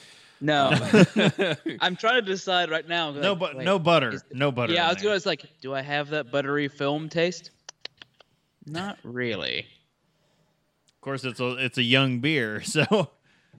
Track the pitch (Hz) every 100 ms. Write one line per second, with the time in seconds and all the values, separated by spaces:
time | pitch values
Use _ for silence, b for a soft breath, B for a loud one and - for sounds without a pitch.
0 | B B B B 143 147 135 123 110 214
1 | 180 - 185 - 190 147 - 135 175 180
2 | 226 247 196 190 190 180 170 160 156 170
3 | 160 143 180 190 175 131 131 196 160 165
4 | 127 98 - 123 143 123 120 170 170 185
5 | 202 202 196 156 - _ 131 135 139 143
6 | 147 151 120 143 139 147 143 - 139 147
7 | 156 170 170 175 - _ - - - _
8 | - _ _ _ _ _ - 160 196 -
9 | - 123 123 101 67 65 - _ _ _
10 | _ _ _ _ _ _ _ _ _ _
11 | - 139 127 117 123 123 127 - 120 131
12 | 135 123 139 156 113 107 - 156 143 214
13 | 151 _ b b b